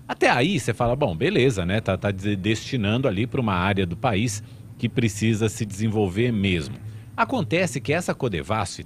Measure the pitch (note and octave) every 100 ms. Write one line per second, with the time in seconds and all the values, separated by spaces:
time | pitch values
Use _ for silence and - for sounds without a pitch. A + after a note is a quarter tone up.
0 | - - C#4 C3+ D#3 E3 A#2 G#2+ A#2 C3
1 | C#3 D#2+ C#3+ G#3 C3 G2+ E2+ G#2+ A2 F#2
2 | G2+ F#2+ G#2 G2+ G2+ A2 - C3 G2 A#2
3 | C3+ F#2+ B2+ C3+ A2+ F2+ F#2+ G2 F#2 E2
4 | C3 G2 A#2+ - - - - - A#2+ -
5 | A#2 - A2 G#2+ A2 - G#2+ F#2+ A2 G#2+
6 | G2 F#2 B2 A2 G2 F2 C#2 - - -
7 | - - A3+ B3+ C3+ E3+ F#3 C#3+ G#2 D#3+
8 | F3+ D#3 B2+ E2+ C#2 A2 F#2 -